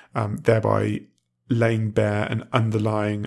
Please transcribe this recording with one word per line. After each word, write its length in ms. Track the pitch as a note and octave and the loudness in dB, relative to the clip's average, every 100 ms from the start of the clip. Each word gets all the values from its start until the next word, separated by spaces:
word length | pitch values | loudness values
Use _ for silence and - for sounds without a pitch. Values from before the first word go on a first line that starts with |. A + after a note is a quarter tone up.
| - | -10
um, 240 | - G#2+ G#2+ | -6 -4 -2
thereby 580 | - A2+ G#2+ G#2 G#2+ G#2 - _ _ _ _ | 2 2 4 2 0 -4 -8 _ _ _ _
laying 420 | A#2 A#2 A2+ G#2+ | 0 2 0 0
bare 320 | A2 G#2+ G#2 | 0 0 0
an 220 | - A2 - | -2 -4 -2
underlying 760 | B2+ A2+ A2 G#2+ G#2+ G#2 G#2 | -2 0 0 0 0 -2 -2